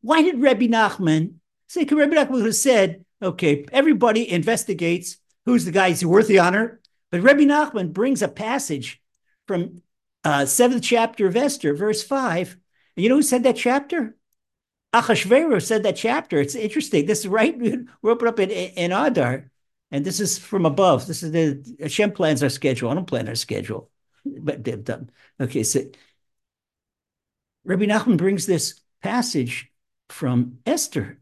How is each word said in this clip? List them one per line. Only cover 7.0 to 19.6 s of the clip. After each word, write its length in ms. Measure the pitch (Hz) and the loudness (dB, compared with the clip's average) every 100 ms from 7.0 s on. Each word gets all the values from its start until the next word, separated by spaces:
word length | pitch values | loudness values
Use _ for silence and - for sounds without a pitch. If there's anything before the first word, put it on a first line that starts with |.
| _ | _
But 100 | 175 | 0
Rabbi 220 | 220 285 | 4 6
Nachman 500 | 285 294 294 233 180 | 4 4 0 -4 -6
brings 280 | 175 247 262 | -2 -2 0
a 60 | 196 | -4
passage 760 | - 214 269 - 143 120 - _ _ _ _ _ | -6 -4 -4 -4 -8 -8 -16 _ _ _ _ _
from, 340 | 185 170 170 _ _ _ _ 165 | -6 -6 -10 _ _ _ _ -2
uh, 200 | 143 135 | 0 0
seventh 380 | - 240 247 | 2 2 2
chapter 440 | - 233 226 - 196 | 0 0 0 0 0
of 100 | 190 | 2
Esther, 360 | 285 277 160 | -2 -2 -2
verse 300 | 143 208 214 | -2 -2 -4
five. 540 | - 277 247 170 180 - _ _ _ - | -4 -4 -2 -4 -6 -10 _ _ _ -2
And 60 | |
you 60 | 202 | 2
know 80 | 269 | 2
who 40 | |
said 220 | 294 247 | 2 2
that 120 | 254 240 | 2 0
chapter? 600 | 240 269 285 349 220 - _ _ _ _ _ _ _ | 0 -2 -2 -6 -6 -10 _ _ _ _ _ _ _
Achashverosh 720 | 233 - 220 185 254 330 220 | 0 2 0 4 2 4 0
said 200 | - 220 | 0 -2
that 120 | 202 - | 0 -2
chapter. 440 | 220 269 - - | -2 -4 -2 -2
It's 160 | 143 240 | -2 -4
interesting. 500 | 214 311 302 180 147 | -4 -4 -2 -2 0
This 140 | 214 | -2
is 80 | 196 | 0
right, 300 | 214 233 247 | 0 0 0
<laughs> 440 | 233 247 - _ | -4 -4 -10 _
we 80 | 208 | -2
open 180 | 233 233 | 0 0
up 120 | 226 | 0
in, 100 | 190 | -2
in 420 | 202 180 - 175 | -2 -8 -4 -2
Adar, 600 | 185 294 240 123 131 - _ | 0 0 0 0 -2 -10 _